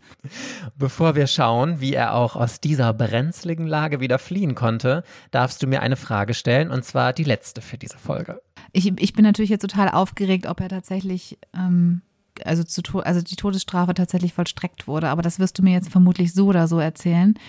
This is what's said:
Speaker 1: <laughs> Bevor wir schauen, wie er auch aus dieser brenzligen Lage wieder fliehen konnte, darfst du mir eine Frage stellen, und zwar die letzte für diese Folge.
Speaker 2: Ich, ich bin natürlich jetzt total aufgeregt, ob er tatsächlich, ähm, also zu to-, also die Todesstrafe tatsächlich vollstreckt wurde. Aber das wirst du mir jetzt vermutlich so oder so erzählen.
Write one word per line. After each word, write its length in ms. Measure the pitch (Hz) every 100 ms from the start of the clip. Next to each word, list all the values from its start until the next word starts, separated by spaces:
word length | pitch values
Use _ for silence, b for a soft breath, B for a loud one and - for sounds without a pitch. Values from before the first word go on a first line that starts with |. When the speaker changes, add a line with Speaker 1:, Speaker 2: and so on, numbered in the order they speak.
| b - - -
Speaker 1:
<laughs> 420 | - - 131 -
Bevor 360 | 139 - 165
wir 120 | 147 139
schauen, 540 | - 120 117 151 165
wie 140 | 131
er 200 | 135 117
auch 220 | 113 120 -
aus 240 | 117 -
dieser 320 | 147 147 117
brenzligen 720 | 110 113 117 151 170 175 165 160
Lage 340 | 151 151 131
wieder 180 | 127 131
fliehen 360 | - 185 175
konnte, 480 | 120 117 113 127 147 B B B
darfst 320 | 131 127 -
du 40 | 131
mir 160 | 131
eine 140 | 123 131
Frage 360 | - 107 101
stellen, 360 | 117 - 123 -
und 140 | 131
zwar 280 | - 131 123
die 120 | 127
letzte 360 | 147 110 - -
für 160 | - -
diese 220 | - -
Folge. 420 | - - - - - B B
Speaker 2:
Ich, 140 | 190 190 185
ich 140 | -
bin 100 | -
natürlich 260 | 214 208 214
jetzt 120 | 214
total 280 | 196 202 196
aufgeregt, 560 | 165 190 - 196 185 -
ob 140 | 175
er 80 | 185
tatsächlich, 720 | 190 - 190 190 185 - - -
ähm, 480 | 180 180 180 175 175 - _ _ -
also 180 | - 165
zu 200 | 165 -
to-, 180 | - 196
also 200 | - 175
die 160 | 175 -
Todesstrafe 560 | 202 190 - 180 180
tatsächlich 380 | 185 180 180 175
vollstreckt 540 | - 175 - 180 - -
wurde. 220 | 151 160
Aber 140 | 165
das 160 | 170 180
wirst 180 | 185 -
du 40 |
mir 100 | 185
jetzt 180 | 180 185
vermutlich 420 | 185 180 180 175
so 140 | 185 196
oder 220 | 185 165
so 100 | 165
erzählen. 560 | 160 - 175 170 190 214